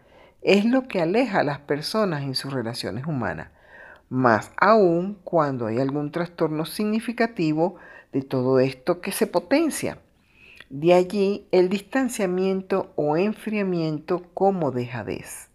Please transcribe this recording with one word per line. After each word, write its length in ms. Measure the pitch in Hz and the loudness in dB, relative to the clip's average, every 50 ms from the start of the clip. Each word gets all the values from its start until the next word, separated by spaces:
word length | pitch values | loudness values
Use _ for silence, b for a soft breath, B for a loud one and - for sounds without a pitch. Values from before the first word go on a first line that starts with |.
| b b b b b b b b | b b b b b b b b
es 220 | - 143 170 202 202 | 2 4 4 4 4
lo 240 | 233 247 269 254 - | 4 2 2 0 0
que 140 | - 196 | -2 -2
aleja 380 | 165 160 185 226 269 220 196 175 | 0 2 2 2 0 2 0 0
a 40 | 131 | 0
las 160 | 139 143 139 | 0 -2 -6
personas 640 | - - 151 143 151 - - 220 220 196 160 143 139 | -4 -4 -4 -4 -4 -4 -2 -2 -2 0 -2 -4 -4
en 100 | 139 131 | -6 -6
sus 200 | 127 - 139 139 | -6 -6 -6 -6
relaciones 540 | 131 113 113 120 - - 104 90 110 131 165 | -4 -4 -4 -6 -6 -8 -8 -8 -6 -6 -6
humanas, 420 | 160 131 113 95 82 78 76 - B B B B B B B B B B B B | -4 -4 -2 -4 -4 -6 -10 -14 B B B B B B B B B B B B
más 440 | 127 127 127 123 113 104 - - - | -4 2 4 4 4 4 2 -4 -4
aún 600 | - - 196 220 226 202 175 170 170 175 196 208 - - | 0 4 4 6 6 6 4 4 2 -2 -4 -8 -10 -10
cuando 420 | - - 165 151 143 135 123 120 | -2 0 2 2 2 0 -2 -2
hay 140 | 107 110 120 | -2 0 0
algún 320 | 135 135 135 147 147 147 | -2 -2 -2 -4 -6 -4
trastorno 540 | - 170 175 170 - - 165 156 156 151 170 | -4 -6 -6 -6 -4 -4 -2 -2 -2 -4 -6
significativo 1080 | 160 - - 214 208 214 226 220 - 233 - 226 233 233 - 170 156 151 156 160 185 185 B B B B B B B - | -6 -6 -4 -4 -2 -2 -2 -4 -4 -2 -2 -2 -2 0 -2 0 0 2 2 0 0 -2 B B B B B B B -6
de 80 | 139 | -6
todo 380 | 135 - - 131 127 127 131 131 | -4 -2 -2 -2 2 4 4 4
esto 420 | 127 135 135 - - - 175 175 | 4 2 0 -4 -2 -2 -2 -2
que 100 | - 196 | -2 -8
se 160 | 190 - 226 208 | -2 -2 -2 0
potencia. 720 | - 175 175 - - 285 339 302 - - - 95 73 - _ _ _ B B B B B B B B B B B | 0 -4 0 2 2 2 2 2 -2 -4 -6 -6 -8 -8 _ _ _ B B B B B B B B B B B
De 240 | 131 139 151 170 175 | -10 0 4 6 6
allí 520 | 180 180 180 208 208 196 196 202 202 - _ | 6 6 2 0 0 0 0 0 -2 -4 _
el 160 | - 185 180 180 | 2 4 4 4
distanciamiento 1300 | 190 196 - - - 262 269 240 247 - 208 180 180 180 185 190 190 190 190 190 202 190 - - - | 2 -2 -4 -2 -2 -2 -2 -2 -2 -2 -2 -2 0 0 0 0 0 -2 -2 -2 -2 -2 -2 -4 -4
o 220 | - - 147 147 165 | -2 -2 0 2 2
enfriamiento 1080 | 190 214 214 - - 220 214 208 202 190 180 170 165 160 156 147 147 - 185 175 175 - _ | 2 0 -2 -4 -6 -4 -4 -2 -2 0 0 0 -2 -2 -4 -6 -4 -4 -4 -4 -4 -8 _
como 380 | - 190 196 196 185 160 139 | 0 2 2 2 2 -2 -2
dejadez. 800 | 120 123 120 120 123 120 104 98 87 - - - - - - _ _ | -2 -2 -4 -4 -6 -8 -6 -6 -8 -8 -10 -14 -16 -18 -20 _ _